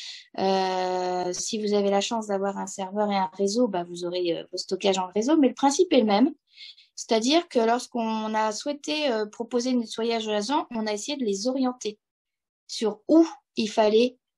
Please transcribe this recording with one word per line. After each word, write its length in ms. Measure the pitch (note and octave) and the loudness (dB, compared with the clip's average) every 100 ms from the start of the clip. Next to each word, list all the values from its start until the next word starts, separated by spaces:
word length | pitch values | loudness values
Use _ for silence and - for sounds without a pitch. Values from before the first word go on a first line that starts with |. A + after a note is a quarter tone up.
| - - - - | -16 -16 -14 -4
Euh, 960 | F#3+ F#3+ F#3+ F#3 F#3 F#3 F3+ F3+ F3+ | 0 0 0 -2 -2 -2 -2 -2 -4
si 260 | F3+ - A3 | -6 -6 -4
vous 140 | G#3 | 0
avez 160 | G3+ G3+ | 2 2
la 100 | G3 | 2
chance 280 | G3 A#3 G#3+ | 0 -4 -4
d'avoir 300 | G3 G3 G3 | -2 -2 -4
un 100 | F#3+ | -8
serveur 440 | - F#3 G3+ G#3 | -8 -6 -2 0
et 60 | G3 | 0
un 120 | F#3 | -2
réseau, 340 | - G3+ A3 B3 | -2 -2 2 0
bah, 160 | F#3 | 0
vous 220 | F3 F3 F3 | -6 -8 -6
aurez, 320 | F3+ F3 D#3+ | -2 -2 -2
euh, 80 | E3 | -6
vos 80 | F3+ | -10
stockages 420 | - F#3 G3+ F#3+ | -6 -2 0 0
en 100 | F#3 | -2
réseau. 220 | G#3 A#3 D#4+ | -2 2 4
Mais 140 | B3+ | 4
le 60 | - | 4
principe 360 | C#4 C#4+ F#4 | 2 2 4
est 80 | C4+ | 4
le 60 | G#3+ | 4
même. 280 | G3+ C#4 - _ - - - _ - | 4 4 0 _ -20 -20 -20 _ -18
C'est-à-dire 540 | - A3+ A#3 D#4+ E4+ | -2 0 4 2 2
que 100 | B3+ | 2
lorsqu'on 760 | A3+ B3 - A#3+ A3+ A3 A3 | 2 0 -2 -4 -2 -2 -2
a 200 | A3 A3 | 0 -2
souhaité, 580 | G#3+ C#4+ D4 - D4+ D4 | -2 -6 -8 -4 -2 0
euh, 140 | A3 G#3+ | 0 -2
proposer 480 | - A3+ B3 B3 | -6 -4 -2 0
le 60 | B3 | 0
nettoyage 460 | A3 - A3+ A#3 A3 | -2 -4 -2 -2 -2
aux 60 | |
agents, 360 | G#3 G#3 D4 E4 | -2 0 -2 -2
on 160 | A#3 A3 | -4 -4
a 60 | |
essayé 240 | G#3 G3+ D4 | -4 -4 -4
de 80 | A#3 | -2
les 220 | G3 A#3 | -2 -2
orienter 520 | C4+ B3+ B3 G#3+ G#3 _ _ _ _ _ _ - | 0 -2 -2 -8 -12 _ _ _ _ _ _ -16
sur 340 | - G#3+ G#3 - | -4 -4 -4 4
où 180 | D#4+ E4 - _ - | 6 6 0 _ -6
il 120 | A3 | -2
fallait, 480 | - G#3+ G#3+ B3 - _ | 2 4 6 4 0 _